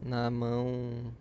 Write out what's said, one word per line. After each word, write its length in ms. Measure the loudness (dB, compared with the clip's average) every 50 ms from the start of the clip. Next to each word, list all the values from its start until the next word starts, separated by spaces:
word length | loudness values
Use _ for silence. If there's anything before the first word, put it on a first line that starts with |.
na 280 | -4 -2 0 2 2 2
mão 840 | 2 2 2 2 2 2 2 2 0 0 -2 -2 -4 -4 -6 -6 -8 -10